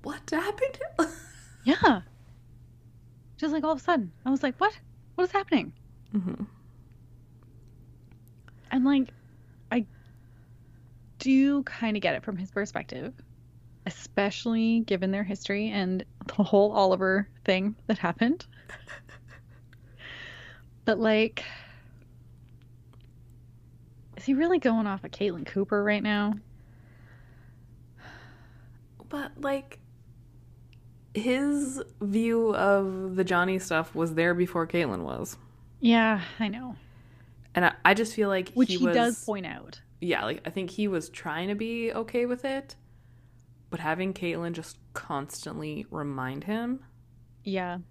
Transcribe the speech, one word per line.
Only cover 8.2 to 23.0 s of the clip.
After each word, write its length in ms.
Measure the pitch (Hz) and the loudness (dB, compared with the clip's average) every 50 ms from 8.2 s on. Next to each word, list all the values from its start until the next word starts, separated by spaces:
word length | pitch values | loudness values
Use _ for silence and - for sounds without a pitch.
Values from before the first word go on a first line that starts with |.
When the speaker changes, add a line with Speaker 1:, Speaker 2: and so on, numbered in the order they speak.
| - - - - - - - - - - | -20 -20 -20 -20 -20 -20 -20 -20 -10 -4
Speaker 2:
And, 120 | - 262 247 | 0 2 4
like, 240 | 277 285 277 262 - - - - - - - - - - - - - | 4 4 4 2 0 -6 -20 -20 -20 -20 -20 -20 -20 -20 -20 -6 -2
I 140 | 226 247 208 - - - - - - - - - - - - - - - - - - - - - - - - - - - | 0 0 0 -2 -10 -20 -20 -20 -20 -20 -20 -20 -20 -20 -20 -20 -20 -20 -20 -20 -20 -20 -20 -20 -20 -20 -20 -20 -16 -6
do 440 | - 262 262 262 269 277 285 285 254 | 2 4 6 6 6 6 4 2 0
kinda 360 | - - - 233 220 214 208 | -4 -6 -2 -2 0 0 2
get 160 | 196 170 147 | 2 0 0
it 80 | 180 - | 0 -4
from 120 | - 196 | -6 -6
his 120 | 175 190 - | -6 -8 -4
perspective, 640 | - 202 208 202 - - - - - 127 127 - 254 - - - - - - - - - - - - - - | -4 -4 -4 -2 -4 -8 -8 -6 -10 -10 -10 -10 -12 -16 -20 -20 -20 -20 -20 -20 -20 -20 -20 -20 -20 -12 -12
especially 920 | 190 - - - - - - 202 202 196 - - 233 226 226 226 226 226 233 | -12 -10 -10 -18 -4 -2 0 0 0 -2 -4 -4 -2 0 2 2 4 2 2
given 300 | 220 - 202 180 190 190 | 2 0 0 0 0 -2
their 120 | 196 202 208 | -2 -2 -2
history 460 | 185 202 - - - 202 202 214 220 | -4 -6 -8 -6 -4 -4 -2 -2 -2
and 340 | 208 202 190 185 185 185 - - - - - - - | -2 -2 -2 0 -2 -4 -6 -8 -16 -16 -16 -6 2
the 60 | - 202 | 2 2
whole 280 | - - 196 202 208 | 6 8 6 6 6
Oliver 580 | 208 202 196 190 185 185 190 190 190 196 202 - - - - | 6 4 4 4 4 4 4 2 2 2 0 -2 -8 -6 0
thing 300 | - 190 185 190 208 220 - - | 2 2 2 2 -2 -4 -6 -2
that 140 | - 220 - | -2 -2 0
happened. 480 | - 170 175 - 226 240 320 370 - - - - - - - - - - - - - - - - - - - - - - - - - - - - - - - - - - - - - - - - - - - - - - - - - | 0 -2 2 2 2 2 2 0 -4 -18 -20 -20 -20 -20 -20 -20 -18 -18 -18 -18 -18 -20 -20 -20 -20 -20 -20 -20 -20 -20 -20 -20 -20 -20 -20 -20 -20 -20 -20 -20 -18 -18 -16 -16 -16 -16 -16 -18 -18 -20 -20 -20 -20 -20 -20 -6 0
But, 140 | - 220 190 | 0 0 2
like, 440 | 226 220 214 214 220 220 - - - - - - - - - - - - - - - - - - - - - - - - - - - - - - - - - - | 4 4 4 4 2 0 -2 -8 -10 -10 -16 -18 -18 -20 -20 -20 -20 -20 -20 -20 -20 -20 -20 -20 -20 -20 -20 -20 -20 -20 -20 -20 -20 -20 -20 -20 -20 -20 -20 -20